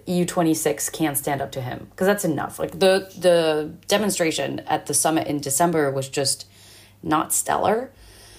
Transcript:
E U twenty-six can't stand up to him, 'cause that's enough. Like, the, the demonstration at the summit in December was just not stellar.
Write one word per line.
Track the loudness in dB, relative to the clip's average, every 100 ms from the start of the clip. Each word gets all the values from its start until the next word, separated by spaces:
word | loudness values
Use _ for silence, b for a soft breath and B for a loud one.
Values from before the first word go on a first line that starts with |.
| -4
E | 0
U | 0
twenty-six | 0 2 2 0 -2 -4
can't | -2 -2 -2
stand | -2 -4
up | -4
to | -8
him, | -8 -10 -12 -2
'cause | 0
that's | 2
enough. | 0 -2 -4 -6
Like, | -8 2
the, | 4 4 0 0
the | 4 4 4 2 -2 -8 -2
demonstration | 0 2 0 0 0 -4 -6 -4
at | -4 -2
the |
summit | 0 2 2 0
in | -4
December | -2 2 2 2 0
was | 0 -4
just | -2 -2 -2 -8 b b b b b
not | -2 0 0
stellar. | -2 0 2 2 0 -2 B B B B